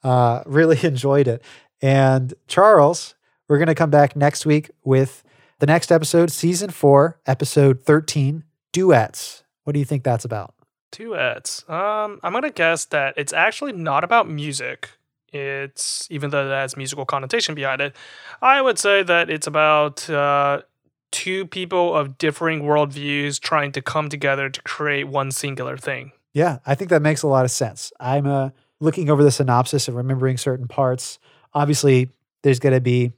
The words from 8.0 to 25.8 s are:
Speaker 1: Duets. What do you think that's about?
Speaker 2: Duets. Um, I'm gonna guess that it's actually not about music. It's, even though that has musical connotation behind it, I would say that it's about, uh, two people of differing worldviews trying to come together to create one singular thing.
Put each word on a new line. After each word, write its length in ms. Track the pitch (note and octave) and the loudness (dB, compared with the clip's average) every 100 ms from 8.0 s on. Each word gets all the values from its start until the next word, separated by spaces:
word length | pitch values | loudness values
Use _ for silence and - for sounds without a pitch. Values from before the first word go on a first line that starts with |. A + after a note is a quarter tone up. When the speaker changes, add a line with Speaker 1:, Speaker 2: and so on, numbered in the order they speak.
| D#3 D3+ C3+ D#3+ - _ _ | 2 -2 -2 -4 -12 _ _
Speaker 1:
Duets. 720 | F3 F#3+ C3+ G#2 - - - _ _ | 0 4 4 2 -6 -16 -18 _ _
What 80 | - | -6
do 40 | D3 | -4
you 60 | |
think 200 | C3+ C#3+ | -2 -4
that's 200 | B2+ A#2 | -2 -4
about? 300 | A#2+ G#2+ F#2 _ _ _ _ | -4 -10 -10 _ _ _ _
Speaker 2:
Duets. 760 | - A3+ F3 B2+ - - - - | -18 -10 -4 -4 -4 -10 -14 -10
Um, 520 | E3 G3+ G#3+ G#3+ G3+ | -6 -4 -4 -6 -8
I'm 100 | F3 | -6
gonna 180 | G#3+ C#4+ | -6 -6
guess 340 | F3+ E3 E3 - | -2 0 0 -4
that 280 | D3+ C3+ C#3+ | -4 -4 -6
it's 160 | C#3+ | -6
actually 400 | D3 G3 - D4 | 0 -2 -2 -10
not 320 | G3 D#3+ C#3 | -6 -2 -2
about 240 | F3 A#3 G3+ | 2 0 0
music. 600 | D3+ D3 C3+ B2+ C3+ - _ _ _ _ | -6 -8 -8 -10 -12 -16 _ _ _ _
It's, 760 | C#3+ C#3 C#3 C#3 - - - - | -12 -8 -8 -10 -10 -8 -8 -10
even 200 | D3+ C#3+ | -8 -4
though 180 | C#3+ C3+ | -2 -2
that 120 | C3+ | -4
has 160 | C3 C#3 | -6 -8
musical 280 | C3 C#3+ | -10 -8
connotation 500 | C3+ C#3 C3 A#3 - | -4 -6 -4 -4 -4
behind 260 | D3 C3+ C3 | -6 -6 -4
it, 140 | C#3 - - - - - | -6 -8 -20 -20 -20 -2
I 180 | C4 C#4 | 2 2
would 180 | C4 G#3 | 2 0
say 240 | G#3 G3 | 2 2
that 260 | F3+ E3+ E3+ | 2 0 0
it's 160 | D#3 D3+ | -6 -4
about, 640 | D3+ D#3 D3+ D3 C#3+ - | 0 2 2 0 -4 -6
uh, 520 | D3 C#3+ C#3+ C#3+ C#3+ - _ _ _ _ | -2 0 0 0 -4 -8 _ _ _ _
two 340 | - F#3 F#3+ F#3 | -10 -6 -8 -8
people 480 | F#3 F3+ F#3 F3 E3 | -10 -4 0 0 0
of 220 | C#3 C3 | -4 -2
differing 440 | D#3+ D3+ E3 D#3 | -4 -2 -4 -4
worldviews 800 | D3 D3+ C#3+ C#3 C#3+ C#3+ D3 C#3 | 0 0 0 -4 -6 -4 -4 -6
trying 320 | - D#3 C#3+ | -2 -2 -2
to 100 | C3+ | -6
come 260 | - D#3 D3+ | -6 -6 -6
together 400 | D3 C#3+ C#3 C3+ | -4 -2 -2 -4
to 140 | C3 | -8
create 420 | - - D3 C#3+ C#3 | -12 -6 -4 -4 -2
one 220 | C#3 C3+ | -2 -2
singular 440 | C3 C#3+ C3+ B2+ | -6 -8 -8 -10
thing. 360 | C3+ | -8